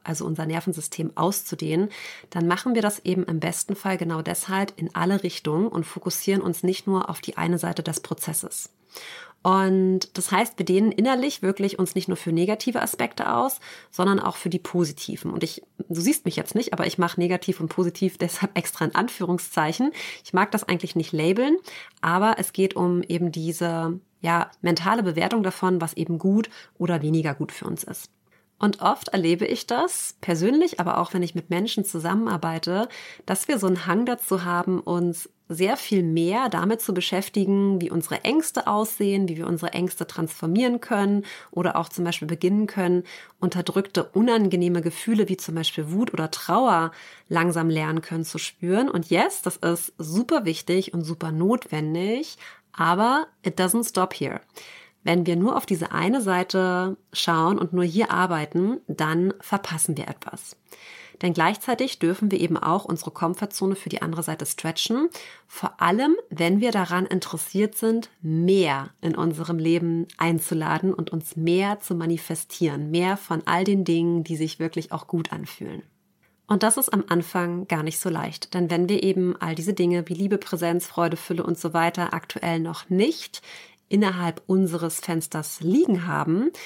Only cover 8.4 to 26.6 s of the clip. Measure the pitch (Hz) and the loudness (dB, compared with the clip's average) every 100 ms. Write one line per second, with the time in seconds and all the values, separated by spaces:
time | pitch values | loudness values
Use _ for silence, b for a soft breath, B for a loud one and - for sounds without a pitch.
8.4 | - - - _ B B B B B - | -6 -8 -12 _ B B B B B -2
9.4 | 180 190 190 190 185 185 - - - 190 | 2 4 4 4 4 2 0 -6 0 0
10.4 | 233 - 180 185 220 - 247 262 277 - | 0 -2 2 4 4 4 2 2 0 -2
11.4 | 190 196 196 196 180 190 180 175 175 165 | -2 0 -2 0 -2 -2 -2 -4 0 0
12.4 | 185 214 247 233 - - 233 - - 233 | 2 0 -2 -2 -2 -2 -4 -2 0 2
13.4 | 262 - B B B - 190 196 - - | 0 -2 B B B 0 2 2 0 -2
14.4 | 180 180 - 175 165 147 - - - - | -4 -4 -2 0 0 -2 -10 -8 -6 -4
15.4 | - - - - - 170 190 320 - 160 | -4 -6 -14 -12 -6 0 0 0 -2 -4
16.4 | - 214 - 165 - - 170 - 175 180 | -2 -2 0 -2 0 0 0 2 2 2
17.4 | - - 160 - 175 - 190 - 175 - | -2 -2 -2 0 0 2 0 0 -4 -2
18.4 | 196 - - - 160 - 240 - 175 175 | -2 -2 -4 -2 0 0 0 -2 -2 -2
19.4 | - - 156 170 269 B B B - 175 | -2 0 0 2 0 B B B -2 0
20.4 | 208 220 - 175 180 170 156 160 160 196 | 2 0 -2 -2 -2 -2 -2 0 2 2
21.4 | 269 359 B B B _ 165 180 214 - | 4 2 B B B _ 0 4 4 2
22.4 | 202 - 190 180 180 175 - 170 175 160 | -2 0 0 2 0 0 0 0 0 -2
23.4 | 160 165 175 165 165 180 - _ 165 170 | -4 -2 -2 -2 -2 -6 -10 _ 0 0
24.4 | - - 175 165 180 233 185 160 180 233 | 0 -2 0 2 2 2 0 0 0 2
25.4 | 185 - 185 180 165 - 160 165 190 208 | 0 0 2 2 0 -4 -2 0 2 2
26.4 | 220 B | 2 B